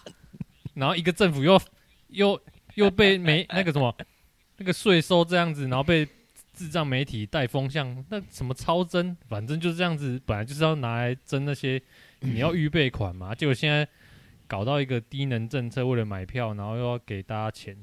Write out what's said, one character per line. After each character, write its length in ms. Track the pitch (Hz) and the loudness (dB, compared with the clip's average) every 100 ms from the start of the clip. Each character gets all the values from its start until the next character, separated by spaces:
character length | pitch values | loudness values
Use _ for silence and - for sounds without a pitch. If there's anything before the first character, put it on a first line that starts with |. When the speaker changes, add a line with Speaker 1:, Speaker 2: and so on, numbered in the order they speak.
| - - | 0 -20
Speaker 1:
<laughs> 480 | - - - _ - | -20 -18 -18 _ -14
Speaker 2:
然 140 | - 139 | -2 0
后 60 | |
一 80 | 170 | 0
个 80 | 165 | 0
政 220 | 165 190 | 2 2
府 100 | 139 | 4
又， 180 | 147 190 - _ _ _ _ | 6 6 6 _ _ _ _
又， 320 | 185 202 196 - - - | 0 2 2 -6 -20 -10
又 140 | - 202 | 2 2
被 300 | 190 202 190 | 6 4 6
没-， 260 | 170 156 - | 2 0 0
那 120 | 180 | -2
个 100 | 175 | 0
什 60 | 143 | 2
么， 140 | 123 - - _ _ _ _ - | 0 -2 -12 _ _ _ _ -8
那 80 | 185 | -4
个 60 | |
税 280 | 170 220 170 | 0 4 4
收 240 | - 175 | 6 4
这 120 | 170 180 | 4 2
样 160 | 170 | 2
子， 140 | 147 131 | -2 -2
然 40 | |
后 100 | 127 | 0
被 240 | 139 165 151 - _ - - | 4 4 2 -6 _ -20 -20
智 160 | - 165 | -14 -6
障 180 | 165 147 | -2 0
媒 180 | 131 | 0
体 220 | 143 110 104 | -2 -4 -4
带 200 | 160 131 | -2 -2
风 220 | 139 135 | -2 -2
向， 360 | 151 127 123 143 | -4 -6 -8 -10
那 120 | 208 190 | -10 -10
什 140 | - | -8
么 100 | 127 | -6
超 300 | 131 - 170 | -4 0 0
征， 320 | 175 180 180 175 - | 0 -2 -2 -6 -10
反 160 | 104 | -8
正 140 | 113 156 | -6 -2
就 120 | 170 | -2
是 60 | 165 | 0
这 60 | |
样 140 | 180 151 | -2 -2
子， 240 | 139 127 | -4 -4
本 120 | - 104 | -4 -4
来 80 | |
就 100 | 117 | -4
是 80 | 143 | 0
要 120 | 160 156 | 0 2
拿 200 | 120 117 | -2 -2
来 180 | 123 127 | -2 -4
征 200 | - 139 | -4 -4
那 80 | 143 | -2
些 280 | 139 135 131 - - - _ | -2 -2 -4 -6 -20 -20 _
你 180 | 131 113 | -4 0
要 160 | 151 | 0
预 140 | 170 151 | 0 2
备 200 | 170 131 | 2 2
款 260 | - 98 | 0 -6
嘛， 200 | 90 92 | -6 -10
结 120 | 110 147 | -2 0
果 80 | |
现 160 | 127 151 | 2 2
在 160 | 147 147 _ - - - - _ | 2 0 _ -20 -20 -20 -20 _
搞 180 | 98 | -4
到 160 | 110 143 | 0 0
一 40 | |
个 160 | 135 120 | 0 -2
低 240 | - 139 | -4 -6
能 240 | 139 117 113 | -2 -2 -4
政 200 | 139 117 | -6 -4
策， 160 | 131 127 | -2 0
为 100 | 120 | 0
了 60 | |
买 200 | 107 95 | -2 -6
票， 300 | 92 127 113 | -8 -6 -6
然 120 | 104 101 | -6 -6
后 100 | 117 | -4
又 80 | |
要 140 | 123 120 | -4 -6
给 240 | - 98 | -6 -10
大 120 | - | -6
家 160 | 107 107 | -6 -6
钱， 260 | - - 98 | -8 -16 -18